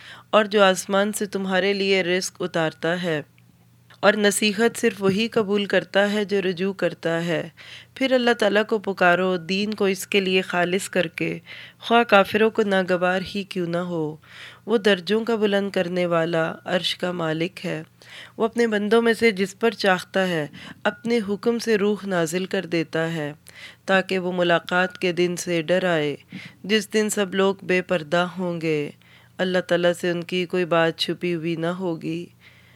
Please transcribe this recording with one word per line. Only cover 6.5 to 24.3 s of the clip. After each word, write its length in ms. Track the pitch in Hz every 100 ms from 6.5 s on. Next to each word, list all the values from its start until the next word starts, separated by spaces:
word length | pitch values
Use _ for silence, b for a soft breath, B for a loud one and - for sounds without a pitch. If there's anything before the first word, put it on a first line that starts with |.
| 170 190
کرتا 520 | 190 175 165 165 165 170
ہے۔ 240 | 156 165 - B B B -
پھر 160 | 254
اللہ 220 | 254 240
تعالیٰ 320 | 233 208 202 220
کو 120 | 220
پکارو، 580 | 190 190 180 175 185 180
دین 360 | 165 190 208
کو 120 | 208 196
اس 220 | 190 -
کے 120 | 202
لیے 220 | 185 185
خالص 480 | 185 175 175 190 -
کر 180 | 190 170
کے، 320 | - 165 170 - B B B
خواہ 240 | - 233
کافروں 460 | 233 196 190 202 220
کو 140 | 220
ناگوار 580 | 202 190 185 180 180 190 175 202
ہی 80 |
کیوں 240 | 190 185 170
نہ 100 | 170
ہو۔ 380 | 180 170 151 156 B B B B -
وہ 120 | 226
درجوں 480 | 202 190 165 214 226
کا 100 | 226
بلند 360 | 208 202 202
کرنے 340 | 190 175 180 175
والا، 480 | 170 165 165 165 - -
عرش 300 | 180 170 -
کا 160 | 180
مالک 540 | 175 160 160 170 - 175
ہے۔ 180 | 160 165 _ B B B B
وہ 80 | 226
اپنے 220 | 233 233
بندوں 340 | 208 208 233
میں 120 | 233
سے 180 | 220 226
جس 280 | 185 190 -
پر 120 | 233
چاہتا 560 | 214 202 180 - 190 185
ہے، 200 | 165 147 B B B
اپنے 360 | 214 214 226 240 196
حکم 300 | 202 233 233
سے 180 | 233 214
روح 200 | 202 208 196
نازل 400 | 180 165 180 185
کر 200 | 196 170
دیتا 480 | 170 156 160 165
ہے، 200 | 165 147 151 - B B B -
تاکہ 340 | 190 185 190
وہ 120 | 180